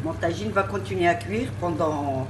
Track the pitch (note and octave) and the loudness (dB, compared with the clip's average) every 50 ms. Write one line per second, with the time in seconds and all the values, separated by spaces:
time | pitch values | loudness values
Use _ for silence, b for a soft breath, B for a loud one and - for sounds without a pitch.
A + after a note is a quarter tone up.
0 | - D#3+ D#3+ - F3+ E3 E3+ - G#3 A3 F#3+ G3 F#3+ G3 G3+ G3 F#3+ - G3 F#3 | -4 -4 -4 0 0 -2 0 0 -2 0 2 2 0 2 -2 -4 -4 -2 0 4
1 | F3 F3 E3+ E3+ - F3+ G3+ A3+ B3+ - - - F3 F3 E3 D3+ E3 D#3 D3+ C#3+ | 4 4 4 4 0 -2 -2 -2 -2 -2 -4 -2 -2 -2 0 2 0 0 0 0
2 | D3 C#3 C3+ C3 C3 | -2 -2 -2 -2 -4